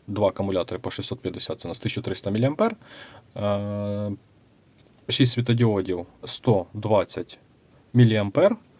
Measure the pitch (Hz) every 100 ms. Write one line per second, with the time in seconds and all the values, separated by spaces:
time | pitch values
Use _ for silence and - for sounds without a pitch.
0 | - 101 101 - 101 92 85 92 92 -
1 | - - 92 - - 80 85 85 104 -
2 | - 92 98 104 131 151 226 220 - -
3 | - - _ - 104 101 101 104 101 104
4 | 104 101 _ _ _ _ _ _ _ _
5 | - - 127 - 123 117 117 101 92 87
6 | 87 _ - - - 101 87 107 104 104
7 | 87 - 82 - _ _ _ _ _ 120
8 | 117 107 101 117 190 226 _